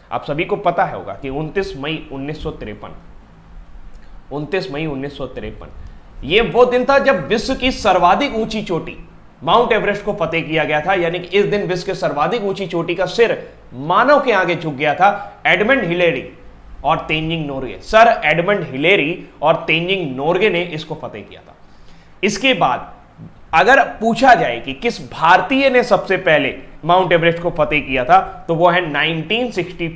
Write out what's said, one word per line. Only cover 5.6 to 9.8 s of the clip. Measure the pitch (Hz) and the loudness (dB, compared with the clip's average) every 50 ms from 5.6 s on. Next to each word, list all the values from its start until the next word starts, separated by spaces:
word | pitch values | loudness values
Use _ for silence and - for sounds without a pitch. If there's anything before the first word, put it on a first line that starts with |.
| - 78 - - - - - - - - - - - | -16 -16 -16 -16 -16 -16 -18 -20 -20 -20 -16 -12 -4
ये | 127 165 214 | 0 2 2
वो | 233 175 156 226 247 | 2 2 4 4 4
दिन | 247 247 247 247 | 4 4 2 2
था | - 277 277 | 4 2 4
जब | 269 269 262 185 147 120 | 4 2 2 0 0 -2
विश्व | 202 240 240 - 262 | -2 -2 -2 -2 -4
की | - 247 - | -2 -2 -2
सर्वाधिक | - - - 214 180 180 180 180 196 196 285 277 220 | -2 0 2 2 4 4 6 4 4 4 2 -2 -2
ऊंची | 220 220 - 220 220 | -4 -4 -4 -4 -6
चोटी | 190 - 175 160 - - - - - - - - - - - - 123 | -4 -4 -4 -4 -6 -8 -14 -16 -18 -20 -20 -20 -20 -20 -20 -6 0
माउंट | 151 180 233 247 214 | 2 4 4 4 4
एवरेस्ट | 226 208 | 2 0